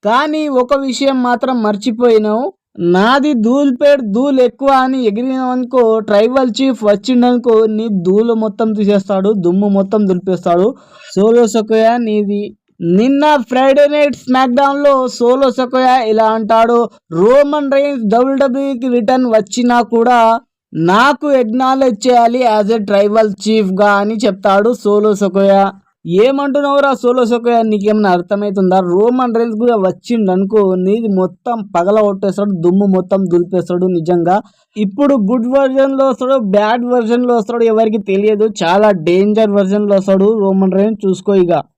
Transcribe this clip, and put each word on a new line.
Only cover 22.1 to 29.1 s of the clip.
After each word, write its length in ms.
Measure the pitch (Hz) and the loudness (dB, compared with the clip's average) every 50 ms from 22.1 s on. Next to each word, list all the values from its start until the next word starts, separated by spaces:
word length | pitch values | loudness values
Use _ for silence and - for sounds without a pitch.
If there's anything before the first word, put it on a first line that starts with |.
| 247 240 233 233 240 254 254 233 214 214 | 2 4 2 2 0 0 0 0 0 0
as 100 | 208 196 | 0 0
a 60 | 226 226 202 190 | -2 -2 -2 -2
tribal 380 | 202 196 202 208 208 220 220 214 | 0 0 2 2 2 2 0 0
chief 520 | 190 - - 208 220 220 208 190 190 185 | -2 -6 -2 0 0 0 0 0 0 0
గా" 100 | 208 208 | 2 2
అని 240 | 202 202 202 208 226 214 220 | 2 0 0 -2 -4 -2 -2
చెప్తాడు 460 | 214 190 196 - 208 190 196 208 233 | -2 -2 0 0 0 2 2 2 0
సోలో 420 | 247 240 - 208 208 208 208 214 208 | -2 -2 -2 0 0 2 2 0 0
సకయా. 580 | 196 202 190 175 196 196 196 196 196 196 196 - - _ _ _ _ _ | 0 -2 -2 0 2 2 4 4 4 2 0 -2 -10 _ _ _ _ _
ఏమంటున్నావురా 880 | 165 170 190 220 262 269 277 285 285 254 285 285 285 277 277 277 277 269 | -2 0 2 2 2 2 0 -2 -2 -2 -2 -2 0 0 0 0 0 -2
సోలో 300 | - - 240 247 254 247 | 0 0 0 0 0 0
సకయా, 380 | 214 240 240 233 240 240 233 | 0 -2 -2 0 0 0 0
నీకేమన్నా 480 | 226 220 214 208 196 208 214 214 208 196 | 0 0 -2 -2 0 0 0 0 2 0
అర్థమవుతుందా? 680 | 180 175 180 - 208 202 208 208 196 196 190 185 180 190 | 0 0 -2 -4 -6 -4 -4 -4 -2 0 0 2 2 0
రోమన్ 540 | 185 175 175 190 214 233 | 0 0 0 2 2 2